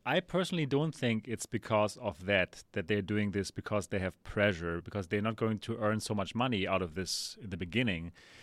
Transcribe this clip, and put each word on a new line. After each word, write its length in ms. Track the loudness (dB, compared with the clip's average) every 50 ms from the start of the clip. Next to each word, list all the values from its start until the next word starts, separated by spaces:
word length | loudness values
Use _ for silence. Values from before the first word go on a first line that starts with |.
| -2
I 120 | 0 2 2
personally 460 | 2 0 0 0 0 0 0 0 2
don't 280 | 2 2 2 2 0 0
think 320 | 0 2 2 2 2 0
it's 180 | -4 -6 -6 -6
because 520 | -4 -4 -4 0 2 4 4 4 4 0
of 280 | -2 -4 -6 -4 -2 0
that, 380 | 4 4 4 4 2 -2 -10 -14 _
that 160 | -6 -4 0
they're 160 | 0 0 0 2
doing 280 | 0 0 0 0 0
this 200 | 0 -2 -2 -4
because 360 | -6 -8 -4 -2 -2 -2 -2
they 120 | -2 -2 -2
have 160 | -2 -2 -4 _ -10
pressure, 580 | -4 0 4 4 4 4 2 -2 -2 -2 -4
because 260 | -4 -6 -6 -6 -4 -2
they're 120 | 0 0
not 140 | 0 0 0
going 240 | 0 0 0 0 -2
to 180 | -4 -6 -4
earn 220 | 0 0 0 0 0
so 160 | 0 -2 -2
much 180 | -2 -2 -2 0
money 340 | 0 0 2 2 2 2
out 140 | 2 2 0
of 140 | 0 0 -2
this 420 | -4 -4 -4 -4 -6 -6 -8 -10 -12 -10
in 80 | -8
the 60 | -6
beginning. 540 | -6 -4 -2 0 0 2 2 0 -2 -4 -8 -10 -14 -20 -20 -20 -20